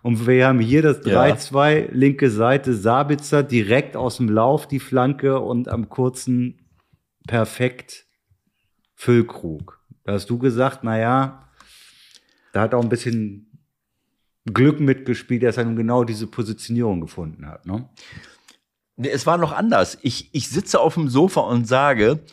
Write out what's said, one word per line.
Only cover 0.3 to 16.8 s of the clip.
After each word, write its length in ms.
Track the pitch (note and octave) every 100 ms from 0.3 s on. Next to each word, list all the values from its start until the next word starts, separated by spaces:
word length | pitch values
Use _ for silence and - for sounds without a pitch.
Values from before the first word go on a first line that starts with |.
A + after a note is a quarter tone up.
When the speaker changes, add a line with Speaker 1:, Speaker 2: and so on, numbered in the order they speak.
| B2+ B2+
Speaker 1:
haben 140 | C3
hier 220 | A2+ C#3+
das 160 | D#3 C#3+
Speaker 2:
Ja. 100 | -
Speaker 1:
drei 180 | G2+ C3+
zwei, 560 | C#3+ - C#3 D3 D3+ -
linke 380 | B2+ C#3 C#3 C#3
Seite, 440 | G#2+ A#2 C3+ C3
Sabitzer 680 | A#2 G2+ B2 C#3+ C#3+ - D3
direkt 540 | C#3 B2 G2+ B2 B2+ -
aus 220 | B2 -
dem 100 | A#2
Lauf, 400 | G#2+ A#2 D3 -
die 120 | C#3
Flanke 600 | - C3 B2+ C#3+ C#3 C3+
und 280 | - A#2+ B2
am 200 | A#2+ G#2+
kurzen 720 | - B2+ B2+ - B2 B2 - _ _ _ _ _ _ -
perfekt 800 | A#2 A2 - B2 B2 - - _ _ _ _ _ _ _ _ _
Füllkrug. 880 | _ - A#2+ A#2 - F2 D#2 - - _ -
Da 80 | -
hast 160 | G2+ -
du 80 | A#2+
gesagt, 420 | C3 A#2 C3 -
na 160 | A#2 A2
ja, 500 | A#2 C3+ C3+ C3+ _ _ _ - - _ _ - _ _ _
da 80 | G2
hat 120 | A2
auch 80 | A#2+
ein 60 | A#2
bisschen 640 | A#2 A#2+ A#2 G#2+ G2+ - _ _ _ _ _ _ _ _ _ -
Glück 320 | G#2 C3+ D#3
mitgespielt, 640 | C#3+ C3 C3 A2+ - A#2+
dass 140 | A#2+ A#2
er 80 |
nun 120 | A#2 A2+
genau 280 | A2+ B2
diese 220 | A#2 G#2+ G#2+
Positionierung 720 | - G#2+ A2 - A#2